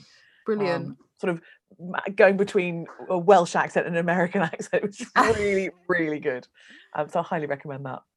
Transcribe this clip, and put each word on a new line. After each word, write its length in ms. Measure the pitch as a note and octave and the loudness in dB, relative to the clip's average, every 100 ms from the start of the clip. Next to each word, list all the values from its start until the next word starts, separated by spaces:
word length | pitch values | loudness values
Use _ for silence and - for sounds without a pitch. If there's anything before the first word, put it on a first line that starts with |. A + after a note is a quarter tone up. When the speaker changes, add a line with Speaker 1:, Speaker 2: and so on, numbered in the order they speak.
| - _ _ _ - | -12 _ _ _ -6
Speaker 1:
Brilliant. 400 | G#3+ G3 E3+ C#3 | -2 0 -2 -6
Speaker 2:
Um, 100 | - _ _ | -14 _ _
sort 120 | F#3+ | -6
of 80 | E3+ - - _ - | -6 -8 -20 _ -18
ma-, 200 | F3 F#3 - G3 | -12 -8 -2 6
going 220 | G3 G3 | 6 6
between 500 | G3+ G3+ F3+ E3+ D#3+ - B2+ | 0 0 0 -4 -10 -12 -4
a 80 | F3+ | 0
Welsh 360 | F3 G3 F3 F3+ | 6 6 6 0
accent 300 | D3+ F#3 - | 0 -2 0
and 100 | E3+ | 0
an 40 | |
American 420 | E3+ F3+ F3 G3 | 0 2 0 0
<laughs> 100 | E3 | -2
accent. 300 | - - F3+ | -4 -4 -2
It 140 | G3+ G3+ B3 G#3 | -4 -8 -4 2
was 220 | E4 A3 | 2 2
Speaker 1:
<laughs> 0 | |
Speaker 2:
really, 320 | G3+ G3 F#3 - - | 0 0 -2 -6 -2
really 320 | F3+ D#3+ D3+ | 0 0 -2
good. 280 | D3+ B2+ - _ - - - - | -4 -6 -8 _ -20 -20 -12 -8
Um, 120 | D3+ | -4
so 120 | F3+ | -4
I 40 | |
highly 220 | E3+ F3 C#3+ | -2 -4 -4
recommend 380 | C#3 D3+ C#3 C3+ | -6 -8 -10 -10
that. 160 | F2 - | -12 -16